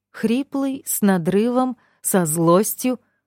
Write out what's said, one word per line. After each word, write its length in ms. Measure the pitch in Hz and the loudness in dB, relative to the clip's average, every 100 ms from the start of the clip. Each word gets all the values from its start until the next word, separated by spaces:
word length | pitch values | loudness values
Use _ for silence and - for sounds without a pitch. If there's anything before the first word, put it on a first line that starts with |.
| _ | _
хриплый, 720 | - 220 240 277 277 277 269 - | -6 -2 -2 -2 -4 -4 -6 -8
с 160 | - | 0
надрывом, 760 | 208 185 165 190 233 247 254 233 _ _ | 2 2 0 0 0 0 -2 -4 _ _
со 240 | - 196 165 | -2 0 0
злостью, 720 | 160 165 175 220 - 254 247 _ _ | 2 4 4 2 -2 -4 -4 _ _